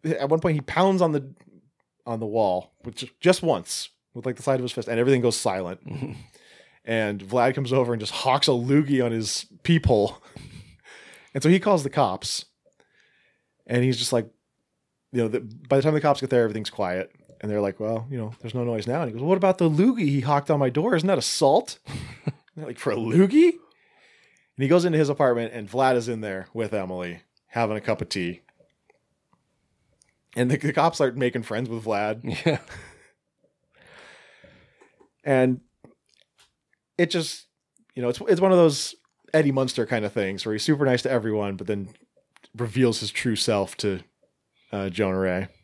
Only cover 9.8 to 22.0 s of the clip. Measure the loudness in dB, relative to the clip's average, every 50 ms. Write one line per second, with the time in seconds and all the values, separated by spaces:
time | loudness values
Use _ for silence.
9.8 | 4 4 4 4 4 2 -2 -8 _ -20 -20 -20 -20 -20 -20 -20 -20 -20 -20 _
10.8 | _ -20 -20 -20 -20 -20 -20 -20 -20 _ _ 0 4 4 4 6 6 4 2 2
11.8 | 2 0 0 2 2 2 0 -4 -6 -8 -8 -8 -10 _ _ _ _ _ _ _
12.8 | _ _ _ _ _ _ _ _ _ _ _ _ _ _ _ _ _ -2 0 2
13.8 | 2 2 0 0 -2 0 0 0 0 -2 _ _ _ _ _ _ _ _ _ _
14.8 | _ _ _ _ _ _ -2 -2 -2 0 -2 -4 -6 -6 -16 -18 -2 2 2 4
15.8 | 4 4 2 2 2 2 2 2 0 2 2 2 2 2 0 -4 -8 -8 -6 -4
16.8 | -4 -2 -2 -4 -4 -6 _ _ _ _ -20 _ -8 -4 -2 0 0 -2 -2 _
17.8 | -6 -4 -4 -6 -6 -8 -8 -8 -8 -10 -12 _ -14 -8 -6 -4 -4 -2 -4 -4
18.8 | -4 -4 -4 -4 -4 -4 -6 -6 0 0 2 4 4 2 2 4 2 2 4 4
19.8 | 4 4 4 2 0 0 2 0 2 2 0 0 2 2 0 2 2 0 0 0
20.8 | 0 0 0 0 2 2 0 0 0 -2 -2 2 4 4 4 4 2 0 -14 _
21.8 | _ -14 -12 -12